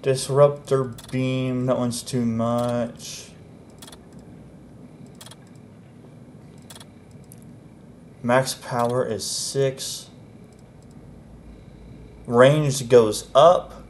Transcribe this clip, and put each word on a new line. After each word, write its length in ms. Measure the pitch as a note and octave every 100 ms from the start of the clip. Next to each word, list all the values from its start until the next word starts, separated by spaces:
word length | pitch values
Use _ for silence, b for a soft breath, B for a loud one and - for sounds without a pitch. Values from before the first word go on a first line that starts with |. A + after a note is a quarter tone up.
Disruptor 840 | C#3 C3 - C3+ C#3+ C#3+ - C3+ B2+ A2+ -
beam, 560 | C3 C3 C3 C3 B2+ B2+
that 100 | A#2+
one's 260 | B2 A#2
too 220 | - B2+
much. 1040 | A#2 A2+ A#2 A#2+ A#2+ A#2+ A#2 - - - - - - - - - - - - - - - - - - - - - - - - - - - - - - - - - - - - - - - - - - - - - - - - - - - - -
Max 320 | A#2+ B2 C3+
power 520 | - - B2+ A#2+ B2+ -
is 200 | G#2 -
six. 800 | - - C#3 C3+ C3+ - - - - - - - - - - - - - - - - - - - - - - - - -
Range 600 | A#2+ C3 C#3+ D3+ B2+ A#2+
goes 400 | B2 A2 G#2 -
up. 480 | C3 D#3+ F3+ - - -